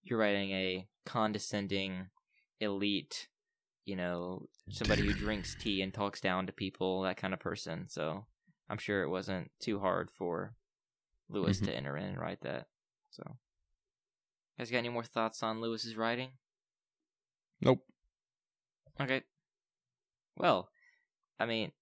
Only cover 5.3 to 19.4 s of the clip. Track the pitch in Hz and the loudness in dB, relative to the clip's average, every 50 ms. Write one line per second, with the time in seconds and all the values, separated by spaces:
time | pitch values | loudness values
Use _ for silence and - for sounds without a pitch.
5.3 | 107 101 87 - - - - 113 98 95 95 95 92 110 101 101 - - - 95 | -2 -2 -4 -6 -8 -4 -2 0 0 0 0 -2 -2 -2 -2 -2 -2 -2 0 2
6.3 | 92 92 95 95 - - 98 92 - - 92 95 92 92 95 95 92 - - 95 | 2 2 0 -2 -4 -4 -4 -4 -2 0 2 2 2 2 2 0 0 0 -2 -2
7.3 | 92 - - - 85 - - 85 82 85 90 87 - 80 76 78 80 98 110 _ | -2 -2 -2 -4 -4 -4 -4 -6 -6 -6 -6 -8 -4 -2 -2 -2 -2 -4 -8 _
8.3 | _ _ _ _ _ _ _ - - 107 - - 101 98 87 71 90 92 90 95 | _ _ _ _ _ _ _ -8 -8 -6 -2 0 0 2 2 0 0 -2 -2 -2
9.3 | 95 90 78 - _ _ - 120 107 98 98 92 95 90 87 - - - 92 87 | -4 -4 -6 -8 _ _ -4 -2 -2 2 2 2 2 2 0 -4 -6 -4 -2 -2
10.3 | 85 87 98 104 117 _ _ _ _ _ _ _ _ _ _ _ _ _ _ - | -2 -2 -4 -6 -10 _ _ _ _ _ _ _ _ _ _ _ _ _ _ -6
11.3 | - 101 - - 98 92 95 - - 58 67 69 71 76 98 95 92 87 82 85 | -2 2 2 2 2 2 0 -2 -2 -2 -4 -4 -4 -4 -4 -4 -4 -4 -4 -6
12.3 | 95 - - - - - - _ _ _ _ _ _ _ _ _ - - - - | -6 -6 -6 -6 -6 -6 -8 _ _ _ _ _ _ _ _ _ -16 -14 -14 -14
13.3 | 123 - _ _ _ _ _ _ _ _ _ _ _ _ _ _ _ _ _ _ | -14 -16 _ _ _ _ _ _ _ _ _ _ _ _ _ _ _ _ _ _
14.3 | _ _ _ _ _ - 120 113 120 123 117 120 120 117 117 - - 117 113 113 | _ _ _ _ _ -8 -4 0 0 0 0 0 -2 -2 -4 -2 0 0 0 0
15.3 | - - 117 113 110 113 113 113 113 110 - 113 110 110 113 113 120 123 131 131 | 0 -2 -2 -2 0 0 -2 -2 -2 -2 -4 -6 -2 0 2 2 2 0 -2 -8
16.3 | 131 _ _ _ _ _ _ _ _ _ _ _ _ _ _ _ _ _ _ _ | -10 _ _ _ _ _ _ _ _ _ _ _ _ _ _ _ _ _ _ _
17.3 | _ _ _ _ _ _ - - 131 - - - _ _ _ _ _ _ _ _ | _ _ _ _ _ _ 6 6 6 6 2 -18 _ _ _ _ _ _ _ _
18.3 | _ _ _ _ _ _ _ _ _ _ _ - _ - 139 127 135 135 - _ | _ _ _ _ _ _ _ _ _ _ _ -18 _ -4 0 0 0 0 -2 _
19.3 | _ _ | _ _